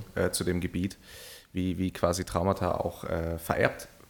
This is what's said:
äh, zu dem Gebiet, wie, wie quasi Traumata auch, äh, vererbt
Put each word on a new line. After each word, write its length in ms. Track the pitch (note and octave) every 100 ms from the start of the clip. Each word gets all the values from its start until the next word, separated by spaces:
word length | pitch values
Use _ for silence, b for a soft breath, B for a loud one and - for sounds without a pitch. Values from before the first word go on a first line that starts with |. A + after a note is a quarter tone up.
| - -
äh, 160 | F2+
zu 120 | -
dem 180 | F2+ F2+
Gebiet, 360 | F2 F2 G2 - B B B B B
wie, 240 | F#2 F#2 F2
wie 140 | F#2
quasi 320 | - F2 F2 F2
Traumata 460 | F2 F#2 G2 F2+ -
auch, 280 | - -
äh, 340 | - F2 E2 E2
vererbt 500 | - - C3 - - -